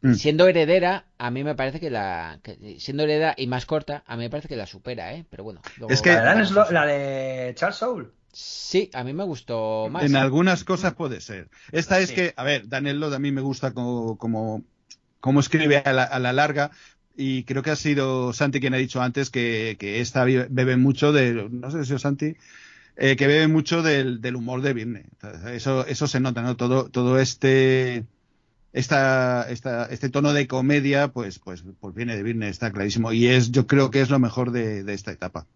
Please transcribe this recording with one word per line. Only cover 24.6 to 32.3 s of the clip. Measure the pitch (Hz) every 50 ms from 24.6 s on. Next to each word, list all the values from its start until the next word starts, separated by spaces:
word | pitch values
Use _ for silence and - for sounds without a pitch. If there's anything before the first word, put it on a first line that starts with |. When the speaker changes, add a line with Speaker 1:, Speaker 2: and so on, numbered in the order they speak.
Speaker 1:
de | 135 143
Virne. | 131 117 110 120 117 98 - - _ _ - 104 95 82 90 117
Eso, | 123 117 117 135 135 131 131
eso | - 143 - 151 143
se | - 131
nota, | 131 135 120 117
¿no? | 117 123 123
Todo, | 113 123 123 127 135 127 -
todo | - 127 123 123 127 131
este, | 131 127 - _ - 135 131 135 131 131 131 131 127 123 123 117 110 - _ _ _ _ _ _ _ _ _ _ _ _
esta, | - - 131 - 156 139 135 135 131 131 127 127 123 123 117 -
esta, | 123 117 - 135 120 117 120
este | - 127 117 - 131
tono | 120 139 143 147
de | 147 147 139 127
comedia, | 131 131 127 135 147 147 135 139 139 139 143 139
pues, | 123 127 113 98 90 -
pues, | _ 95 90 82 87 92 95 _
pues | - 101 90
viene | 101 120 120 117
de | 101
Virne, | 101 113